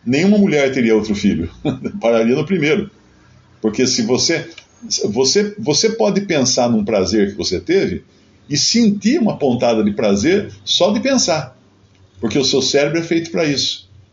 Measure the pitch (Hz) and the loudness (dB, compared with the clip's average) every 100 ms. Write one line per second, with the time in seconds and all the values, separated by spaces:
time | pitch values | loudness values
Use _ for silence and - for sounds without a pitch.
0 | 110 139 190 208 196 147 135 131 113 110 | 0 0 4 4 4 2 2 2 2 2
1 | 104 101 101 80 87 - - 131 117 101 | 2 0 0 0 -4 -6 -6 -6 -8 -2
2 | 117 117 113 135 151 190 151 156 202 _ | 0 2 2 0 0 0 0 0 -2 _
3 | _ _ _ - _ _ 110 104 127 127 | _ _ _ -20 _ _ -4 0 0 0
4 | 110 127 - 160 147 - _ _ 233 - | 0 0 0 -2 -6 -18 _ _ -8 -4
5 | - 123 135 202 208 - - - 226 214 | -2 0 0 2 0 -4 -2 0 0 0
6 | 214 185 202 156 123 - 123 113 101 107 | 0 0 0 0 0 0 2 0 0 0
7 | 92 107 98 - - 90 - 190 127 85 | 2 2 0 -2 -4 -4 0 0 0 -4
8 | - _ _ _ - 143 - 226 226 202 | -10 _ _ _ -6 -2 0 2 2 2
9 | 214 320 214 - 143 117 120 110 208 - | 0 0 0 0 0 0 2 2 0 0
10 | 107 101 127 196 - - - - 185 220 | 0 2 2 0 -2 -12 -2 0 2 0
11 | 254 262 - 156 131 - _ _ _ _ | 0 0 0 -2 -4 -16 _ _ _ _
12 | _ - 117 139 127 135 123 143 147 165 | _ -8 -4 -2 0 0 2 0 0 -2
13 | 165 165 165 180 160 135 - - - - | -2 -4 -2 -4 -2 -2 -4 -8 -16 -20
14 | _ | _